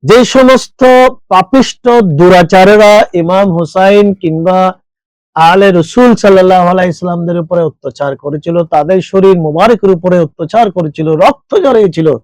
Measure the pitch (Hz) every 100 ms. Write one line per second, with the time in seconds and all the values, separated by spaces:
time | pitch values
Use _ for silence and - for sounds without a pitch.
0 | 131 226 247 269 254 254 - _ 254 254
1 | 254 262 _ 185 185 269 247 - 240 240
2 | 196 143 180 185 170 190 190 214 208 208
3 | - 175 170 190 202 165 160 190 190 208
4 | 202 190 175 160 165 185 185 185 _ _
5 | _ _ _ - 165 185 196 180 165 -
6 | 247 226 208 190 185 185 175 185 180 -
7 | 180 175 170 175 165 175 160 - 139 -
8 | 143 139 143 147 170 170 165 156 151 185
9 | - 196 190 180 160 156 214 226 196 180
10 | 180 180 156 _ 160 220 220 180 160 147
11 | 156 156 202 349 _ 440 285 233 202 165
12 | 156 123